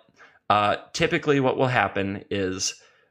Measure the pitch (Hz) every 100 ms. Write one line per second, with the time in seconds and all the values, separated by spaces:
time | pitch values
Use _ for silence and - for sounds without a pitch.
0 | _ _ - _ - 101 104 - - -
1 | 165 165 151 139 131 - 127 123 98 101
2 | 98 98 - 101 95 92 - - _ _
3 | _